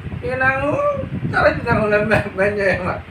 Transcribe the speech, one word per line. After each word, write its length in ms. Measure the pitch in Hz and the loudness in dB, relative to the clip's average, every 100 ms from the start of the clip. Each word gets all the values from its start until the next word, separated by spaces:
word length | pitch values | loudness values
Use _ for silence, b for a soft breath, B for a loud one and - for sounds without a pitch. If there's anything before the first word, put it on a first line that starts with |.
| - - | -6 -8
Inang. 360 | 247 254 262 269 554 539 587 554 - - - | -4 0 0 2 0 0 0 -2 -4 -4 -2
Cara 240 | - 294 | 2 2
kita 200 | 311 233 226 | 2 0 0
nggak 560 | 214 208 214 196 208 | 2 2 2 0 0
banyak, 320 | 185 202 208 | 0 0 2
ya, 160 | 196 165 | 0 0
Mak. 200 | 180 - - | -2 -6 -8